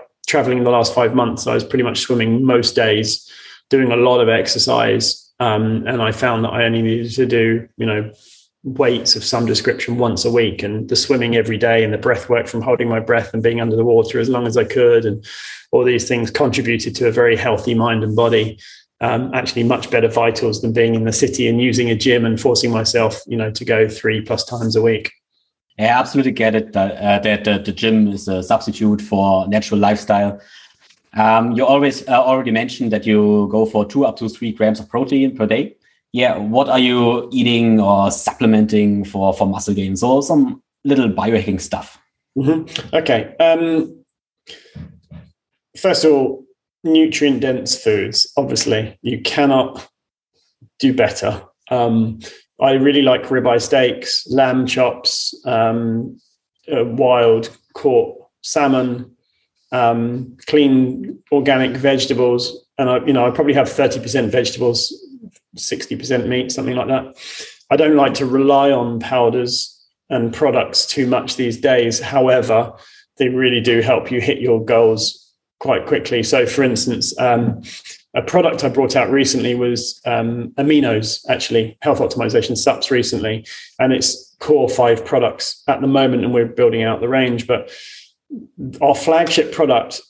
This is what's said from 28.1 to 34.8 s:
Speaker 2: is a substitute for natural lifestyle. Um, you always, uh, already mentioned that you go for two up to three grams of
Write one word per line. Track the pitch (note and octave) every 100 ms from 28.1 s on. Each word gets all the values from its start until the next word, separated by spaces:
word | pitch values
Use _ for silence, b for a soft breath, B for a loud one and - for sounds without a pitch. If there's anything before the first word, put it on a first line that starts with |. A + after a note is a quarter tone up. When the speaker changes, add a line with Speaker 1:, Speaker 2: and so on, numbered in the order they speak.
Speaker 2:
is | G2+ -
a | F#2
substitute | F2+ A2+ - G#2 G#2+ G#2
for | - G2 G2 F#2+ F#2
natural | G#2 - G#2+
lifestyle. | G#2 G#2 - G2+ G2+ G2+ B B B B B B _
Um, | G#2+ A2 A2+ A#2
you | A#2 B2+
always, | C#3 C#3+ C3 -
uh, | C3+
already | C3 C3 A#2+
mentioned | A2 A#2+ - A#2
that | G#2
you | A2 G#2+ G#2 G#2 G2
go | A2 A2
for | A2
two | G#2 C3+ B2+
up | -
to | A2
three | - A#2
grams | G#2+ A2
of | G#2+